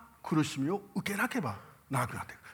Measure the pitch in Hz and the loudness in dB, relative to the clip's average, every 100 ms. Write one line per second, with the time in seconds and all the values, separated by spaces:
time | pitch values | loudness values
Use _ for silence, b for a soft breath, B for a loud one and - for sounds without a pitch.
0 | - - - 156 147 139 135 196 - - | -12 -14 2 4 4 2 0 0 -2 -4
1 | - 196 247 262 135 98 - - - 131 | -2 0 0 0 -2 -4 -10 -20 -2 0
2 | 123 - - - B | 0 -4 -10 -14 B